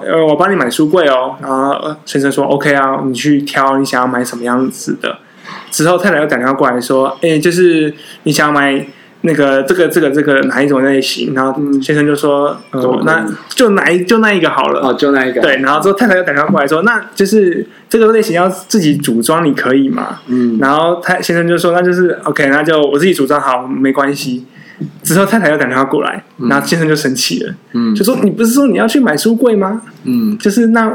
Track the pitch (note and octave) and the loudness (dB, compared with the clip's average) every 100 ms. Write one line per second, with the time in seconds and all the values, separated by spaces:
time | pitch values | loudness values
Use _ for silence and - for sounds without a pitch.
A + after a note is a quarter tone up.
0 | - E3 D#3+ D3 F#3+ F#3+ B2 A#2 D3+ F3+ | -2 0 2 2 2 0 -2 0 0 2
1 | D3+ C3 C3 C#3 D3 C3+ C#3 D3 D3+ D3+ | 2 2 -2 -8 -6 -2 -2 -2 -6 -10
2 | - C#3+ C#3 C#3 C#3 C#3 D3 C#3 C3+ C3+ | -6 -2 0 0 0 0 0 0 0 -2
3 | C3+ B2 D3 C#3+ C#3+ D#3 C3+ C3+ C3+ B2+ | -4 -2 0 0 0 -2 0 0 -2 -2
4 | B2+ B2 B2 A#2+ A#2+ B2 C3 - - - | -2 -2 -4 -6 -4 -2 -2 -6 -8 -6
5 | - - - - - - - - D#3 F3 | -6 -10 -14 -20 -20 -20 -12 -2 0 2
6 | G3 D3+ D3 B2 B2+ C3+ C#3 B2 A#2+ C3 | 2 0 0 0 -2 0 0 0 0 0
7 | C3+ - E3+ D#3 E3+ E3+ F3+ D#3+ D3+ D3+ | 0 -2 -2 0 0 2 2 2 0 -4
8 | - - - D3 D3+ D3 C#3+ C3+ C#3+ - | -16 -8 -4 0 0 2 0 -2 -6 -16
9 | - - E3+ D3+ C#3 C3+ C3 F3+ D#3+ F3 | -20 -6 -2 0 2 2 0 2 2 2
10 | D#3 C#3+ D3 C3+ C3 B2+ C#3+ C3+ C3+ C3+ | 0 0 2 2 0 0 0 2 2 0
11 | - - A#2+ C3 C3+ C3+ C#3+ C#3 C3+ D3+ | -2 -4 -6 -2 -2 -2 -2 -2 0 0
12 | D3 D3 D3+ C#3+ C#3+ - - C3+ B2+ B2+ | 0 0 0 0 -2 -4 -10 -4 -2 0
13 | D#3+ D#3+ D#3 D3+ - - A#3+ G3 D#3 F3+ | 0 0 -2 -8 -10 0 2 4 2 0
14 | F3+ A3+ A3 G3 D#3+ C#3 C#3+ C#3+ C3 B2+ | 2 2 2 2 0 0 -2 0 0 0
15 | C#3+ C#3 B2+ A#2+ D#3+ C3+ C3+ D3+ F#3+ G3 | 2 2 0 0 2 2 2 2 2 2
16 | A#3+ F#3 F3 C#3+ D3+ D3+ C#3 D#3 G#3 A3+ | 2 2 0 -2 0 0 2 2 2 0
17 | - - G3 G#3+ F#3 E3+ A3 - - A3+ | -4 -2 2 4 2 0 -6 -14 -2 2
18 | A3 A3 G#3+ E3+ F#3 - - A3 D#3 C#3+ | 4 4 2 0 0 -2 -2 0 2 0
19 | D3 A#2 A#2 D#3+ D#3+ B2+ B2 C3+ C3+ A#2+ | 0 -2 0 0 0 0 0 2 0 -2
20 | G2+ - - B2 A#2+ A2 C3+ D3 E3+ F3 | -6 -10 -6 -2 0 0 0 0 0 -2
21 | F3 F#3 - E3+ E3+ E3+ F3 F3 F3+ F3+ | -2 -4 -2 -2 0 0 2 2 2 2
22 | F3+ - D#3+ C#3 C#3 C#3+ D3+ D#3 C#3+ C#3+ | 0 0 -4 -2 0 0 2 2 2 2
23 | F#3 E3+ C3 D3 C3+ B2+ B2+ B2+ C3+ C3+ | 2 2 0 0 0 -4 -4 -2 0 0
24 | C#3 C#3+ C3+ B2 - - - - - - | -2 -2 -6 -8 -10 -20 -20 -14 -14 -10
25 | - E3 G3 A3+ E3 D3+ B2+ B2+ C3+ D3+ | -2 2 2 2 0 0 -2 -2 -2 -2
26 | - - - - A#2+ C#3 C#3+ E3+ D#3 D3 | -4 -6 -14 -6 -2 0 0 -2 0 0
27 | C3+ C3 - - - - - A#2+ E3 G#2 | -2 -2 -4 -4 -6 -10 -8 -4 0 0
28 | G3 B3+ G3+ E3+ A3+ B3+ C#4 F#3 A3 C#4+ | 0 2 0 0 0 2 2 2 0 2
29 | A3+ D3+ A3+ A#3 B3+ G#3 F#3+ A3 - - | 0 0 0 2 2 2 0 -4 -10 -14
30 | - B3 A3 G#3+ G#3 G3 A#3 A3+ A3 | -4 -2 -2 -2 0 2 2 2 0